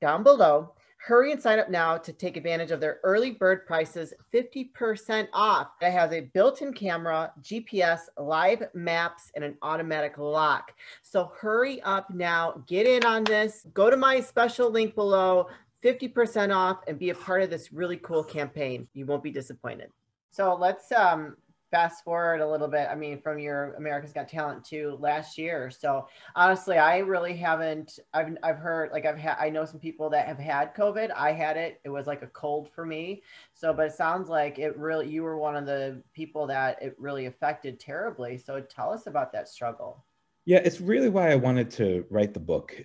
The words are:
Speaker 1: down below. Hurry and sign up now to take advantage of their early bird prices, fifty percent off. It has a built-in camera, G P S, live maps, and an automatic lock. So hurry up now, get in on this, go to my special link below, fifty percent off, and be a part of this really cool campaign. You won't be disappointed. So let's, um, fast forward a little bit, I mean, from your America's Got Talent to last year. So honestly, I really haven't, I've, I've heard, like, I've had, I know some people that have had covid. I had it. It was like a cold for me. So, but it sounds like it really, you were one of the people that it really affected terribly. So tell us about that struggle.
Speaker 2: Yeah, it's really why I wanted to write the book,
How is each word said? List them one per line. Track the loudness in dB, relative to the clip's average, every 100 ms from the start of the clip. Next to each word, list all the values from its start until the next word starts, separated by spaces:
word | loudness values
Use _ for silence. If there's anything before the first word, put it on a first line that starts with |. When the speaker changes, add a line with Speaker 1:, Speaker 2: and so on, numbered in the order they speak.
Speaker 1:
down | 0 4
below. | 8 8 8 6 2 _ _ -12
Hurry | 4 4 6
and | 2
sign | 2 2
up | 2
now | 0 2 0
to | -4
take | -10 -8 -6
advantage | -4 -2 -2
of | -2
their | -2 -2
early | 2 2 2
bird | 2 2 2 0
prices, | -2 -2 -4 -12 -14 _
fifty | -2 -2 -6 -12
percent | -4 -2 -2 -2 -4 -2
off. | 0 2 2 0 -2
It | 0
has | 2 2
a | 0
built-in | -2 4 4 2 -6
camera, | -6 -4 -4 -2 -4 -4 -10
G | -12 -12
P | -6 0
S, | 2 0 -4 -10
live | -2 2 4 2 -2
maps, | -6 -2 0 -2 -4 -14 -10
and |
an | -10 -8
automatic | -6 -4 -2 -4 -4 -4
lock. | -2 0 2 0 -4 -20 -20 -20
So | _ -2 -2 -4
hurry | -2 0 0 -2
up | -4 -4 -4
now, | -4 0 0 0 -4 -4
get | 2 4
in | 4 4
on | 2
this, | 2 2 2 -4 -6
go | 4 6
to | 6
my | 4 2
special | 0 2 2 4 2
link | 2 0 0
below, | 2 4 4 4 2 -6 _ _
fifty | 0 2 -2
percent | 0 0 0 0
off, | 2 2 -2 -6
and | -6
be | -6
a | -6
part | -2 0
of | 0
this | -4 -10
really | -8 -6 -6
cool | -2 -2
campaign. | -2 -6 -6 -4 -6 -6 -10
You | -10 -4
won't | -4
be | -4
disappointed. | -10 -10 -12 -12 -12 -16 _ _ _ _
So | -2 0 2
let's, | 2 0 0
um, | 4 4 4 -2 -14 _ _ -2
fast | 2 2 -2 -4
forward | 0 2 2
a | 0
little | 0 0
bit, | 0 -2
I | -4
mean, | -8 -8
from | -6 -6
your | -4 -4 -6
America's | -6 -6 -6 -6
Got | -10 -8
Talent | -6 -6 -8 -12
to | -8 -8 -4
last | -2 -2 -4 -10
year. | -6 -6 -8
So | -6 -2 -2 -4 -16 -6
honestly, | 4 4 4 2 6
I | 6 4
really | 2 -2 -2 -2
haven't, | -2 0 -2 -6 -10 -18 -6
I've, | -4 -4 -4
I've | -4 -4
heard, | -4 -4 -4
like, | -2 -4
I've | -4
had, | -4 -2
I | -2
know | -2 -6
some | -8
people | -12 -6 -2
that | 0 -2
have | -4
had | -4 -2 -2
covid. | 0 -2 0 -4
I | -2 -2
had | 0 -2 -2
it. | -6 -8
It | -10
was | -8 -8
like | -8
a | -10
cold | -10 -6 -6 -8
for | -12 -10
me. | -8 -8 -12 -14 -20 -20
So, | _ -2
but | 2 0
it |
sounds | 0 0 0 -2
like | -2 -2 -2
it | -6 -4
really, | -4 -2 -4
you | -4
were | -6 -4
one | -4 -4
of | -4
the | -4 -4 -8 -16
people | -14 -10 -6 -4
that | -2 -2 -2
it | -8 -10
really | -8 -8 -8
affected | -4 -4 -4 -8 -14
terribly. | -10 -8 -8 -8 -10 -10
So | -10 -10
tell | -10 -8 -6
us | -6 -4
about | -4 -2
that | -6 -10
struggle. | -8 -8 -8 -12 -14 _ _ _ _ 4
Speaker 2:
Yeah, | 6
it's | 6 0
really | 0 2 2
why | 4 4
I | 4
wanted | 4 2 0
to | 0 0 0 0
write | 0 0
the | -2
book, | -2 -2 -4 -16